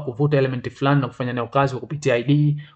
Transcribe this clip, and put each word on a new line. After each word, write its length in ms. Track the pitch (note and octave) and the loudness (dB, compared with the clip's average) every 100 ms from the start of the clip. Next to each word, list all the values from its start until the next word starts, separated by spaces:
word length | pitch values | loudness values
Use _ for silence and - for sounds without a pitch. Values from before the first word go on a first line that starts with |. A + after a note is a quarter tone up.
kuvuta 320 | C#3+ A#2 D3 C#3+ | 2 -2 0 2
element 340 | C3+ B2+ A#2+ | 0 -2 -8
fulani 300 | - C#3 C#3+ | -2 2 2
na 80 | A#2+ | 0
kufanya 240 | - B2 | -4 -6
nayo 140 | A#2+ A#2 | -4 -2
kazi 260 | C#3 C#3 | 0 0
kwa 80 | B2+ | -2
kupitia 340 | - D3 C3+ A#2+ | -8 -4 0 0
I 60 | |
D, 320 | B2+ D3 D3 D3 - | 2 2 4 0 -6